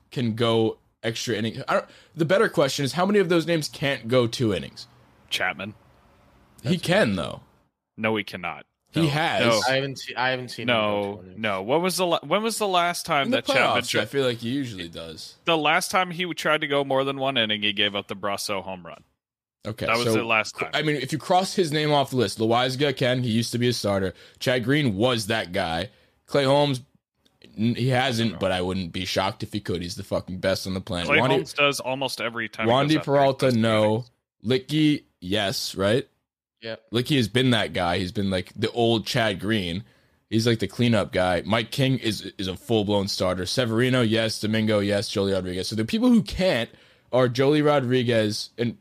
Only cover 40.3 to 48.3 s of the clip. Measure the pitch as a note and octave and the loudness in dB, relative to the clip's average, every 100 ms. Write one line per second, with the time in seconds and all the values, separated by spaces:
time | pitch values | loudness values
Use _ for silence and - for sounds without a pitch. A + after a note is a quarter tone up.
40.3 | A2+ A#2 A2+ G2 - A#2+ G#2+ E2 F#2 F#2 | 0 2 0 -2 0 2 2 2 2 2
41.3 | F2 - A2+ A2 - C3 C3 A2 F#2+ F2+ | 0 0 -2 0 -2 0 0 -2 -4 -8
42.3 | - F#2+ F2+ - A2 G2+ G2+ G2 - F#2 | -8 -8 -6 0 0 2 0 0 -2 -2
43.3 | F#2 F2+ - A#2+ A2+ B2+ B2+ A2+ A2+ A2 | -2 -4 -2 0 0 2 2 2 2 0
44.3 | - G#2+ A2 A2 G#2 G2+ G2+ G2 G#2 G2 | -2 -2 0 2 2 2 0 -2 -2 0
45.3 | F#2+ F#2 F2+ F#2 A2 A2 A3 B3+ A3+ - | 0 -2 -6 -4 -4 -2 2 4 4 2
46.3 | - F#3 B2+ A#2 - - _ - B2 B2+ | 0 0 0 -2 -10 -20 _ -2 2 2
47.3 | A#2+ C3+ D3+ D3 D3 A#2+ B2+ B2 A2+ G#2+ | 4 4 4 4 2 2 2 2 2 2